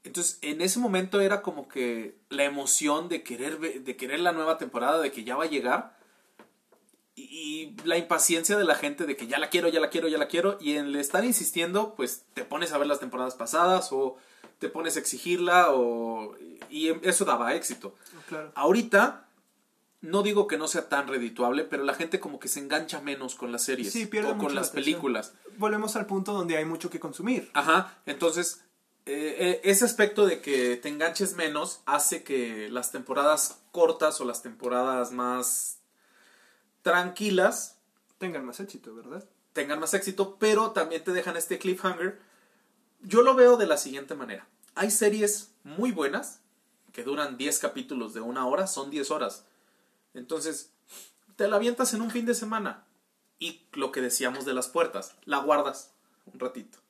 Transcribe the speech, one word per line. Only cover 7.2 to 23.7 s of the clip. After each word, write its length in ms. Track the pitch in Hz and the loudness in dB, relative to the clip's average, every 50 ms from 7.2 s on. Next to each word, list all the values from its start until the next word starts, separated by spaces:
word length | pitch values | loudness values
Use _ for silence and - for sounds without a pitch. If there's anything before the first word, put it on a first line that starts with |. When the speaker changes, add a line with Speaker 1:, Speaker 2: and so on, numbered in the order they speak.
| 135 | -18
Speaker 1:
y 520 | 127 139 165 156 151 151 160 160 151 113 - - | -16 -14 -10 -8 -8 -8 -8 -10 -12 -14 -6 -2
la 120 | 165 170 | 0 0
impaciencia 600 | 170 170 - 175 - - - 175 165 165 - 202 | 0 2 0 2 2 4 4 4 2 2 2 2
de 60 | 208 196 | 4 6
la 120 | 165 147 | 4 4
gente 300 | - 147 143 143 - 170 | 2 2 -4 -2 -2 -4
de 120 | 147 139 | -4 -4
que 100 | - 120 | -6 -4
"ya 120 | 113 135 143 | -4 -2 -2
la 100 | 156 147 | 0 2
quiero, 180 | - 175 170 | 0 2 2
ya 140 | 170 156 156 | 4 4 4
la 80 | 156 143 | 2 2
quiero, 180 | - 170 160 | 0 0 0
ya 100 | 160 156 | 0 0
la 120 | 151 147 143 | 0 0 0
quiero", 280 | - 170 175 196 196 196 | 0 2 2 2 0 0
y 160 | 160 147 147 | -2 -2 -2
en 80 | 151 143 | 0 -2
el 100 | 143 139 | -2 -2
estar 300 | 143 139 - - 185 214 | -2 -2 0 0 2 2
insistiendo, 680 | 254 240 - - - - 170 165 170 180 202 220 214 214 | 2 0 0 0 -2 -2 -2 -2 0 2 0 0 0 -2
pues, 280 | - 131 120 - - _ _ _ | -4 -4 -4 -4 -10 _ _ _
te 120 | 131 120 | -10 -8
pones 260 | - - 165 175 165 | -6 -4 -4 -4 -2
a 60 | 156 | 0
ver 100 | 143 143 | 0 2
las 140 | 147 147 135 | 2 0 -2
temporadas 340 | 135 123 120 123 127 127 127 | -4 -8 -6 -4 -4 -4 -4
pasadas 540 | - 117 117 - 160 175 180 185 185 185 - | -6 -6 0 2 4 6 6 6 4 2 0
o 240 | 139 135 135 131 - - _ _ - _ - - _ _ | 0 0 0 -2 -4 -8 _ _ -20 _ -20 -20 _ _
te 100 | - - | -8 -8
pones 260 | - 156 165 160 151 | -6 -4 -4 -2 -4
a 40 | 160 | -2
exigirla, 680 | - - - 123 - 175 175 175 175 175 175 180 175 165 139 | -4 -4 -6 -4 -2 -2 0 2 2 6 8 8 8 8 6
o, 600 | 131 123 117 117 117 113 113 117 110 107 104 - - 76 85 85 - - - | 4 4 2 2 -2 -2 -4 -4 -6 -8 -10 -12 -16 -18 -20 -18 -18 -18 -12
y 180 | 151 151 156 | -6 -2 0
em-, 140 | 160 160 - 170 | 0 0 2 0
eso 220 | 185 170 - 196 | 0 2 2 2
daba 280 | 156 127 117 120 120 147 | 2 2 2 2 0 -2
éxito. 380 | - - - - - - - - _ - - 185 165 - - | -2 -4 -6 -8 -8 -12 -16 -16 _ -20 -20 -20 -20 -14 -12
Speaker 2:
Claro. 240 | 165 156 151 151 - | -10 -10 -10 -10 -6
Speaker 1:
Ahorita, 720 | 143 139 160 190 233 233 - - 196 226 277 - - - _ _ _ _ _ _ _ _ _ _ _ _ _ _ _ | 0 4 4 4 4 4 6 6 6 6 6 2 -8 -20 _ _ _ _ _ _ _ _ _ _ _ _ _ _ _
no 240 | - 156 175 202 196 | -6 0 0 2 2
digo 240 | 208 208 202 196 | 4 4 2 2
que 100 | 202 160 | 2 0
no 120 | 147 156 156 | -2 -2 -2
sea 180 | - 165 - | -2 -4 -2
tan 220 | - 147 139 139 131 | 0 -2 -2 -2 -2
redituable, 560 | 139 127 120 113 117 117 123 123 131 147 160 | -2 -4 -4 -4 -2 0 0 0 2 0 -2
pero 180 | 156 156 139 139 | -2 -4 -2 -2
la 100 | 139 135 | -2 -2
gente 280 | - 160 160 185 190 | -2 -4 -4 -4 -4
como 180 | - 156 143 131 | -4 -6 -12 -10
que 80 | - | -6
se 140 | - - 147 | -6 -6 -6
engancha 400 | 139 139 151 156 165 151 - 147 | -4 -2 -2 -2 -2 -4 -10 -8
menos 340 | 139 143 139 139 135 127 - | -6 -8 -8 -6 -8 -10 -10
con 160 | - 123 120 | -8 -8 -6
las 140 | 120 120 - | -4 -4 -2
series 260 | - | -2